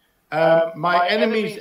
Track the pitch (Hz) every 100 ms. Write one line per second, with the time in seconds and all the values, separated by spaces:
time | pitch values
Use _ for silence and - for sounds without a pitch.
0 | _ _ - 151 160 165 165 156 175 175
1 | 180 220 226 220 202 202